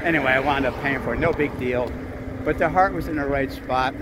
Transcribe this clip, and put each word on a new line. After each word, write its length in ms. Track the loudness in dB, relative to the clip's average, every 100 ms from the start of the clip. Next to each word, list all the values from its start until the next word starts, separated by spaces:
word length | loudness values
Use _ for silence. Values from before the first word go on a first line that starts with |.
Anyway, 280 | 2 2 4
I 80 | 4
wound 260 | 4 2
up 80 | 0 0
paying 200 | -2 -2
for 120 | -2
it. 60 | 0
No 140 | 0
big 240 | 2 0 -2
deal. 320 | -2 0 -2 -4 -10 -10 -10 -6
But 120 | -4 0
the 120 | 2
heart 240 | 4 2
was 140 | 2 -4
in 100 | -2
the 80 |
right 260 | 0 0 -2
spot. 420 | -4 -2 0 0 -2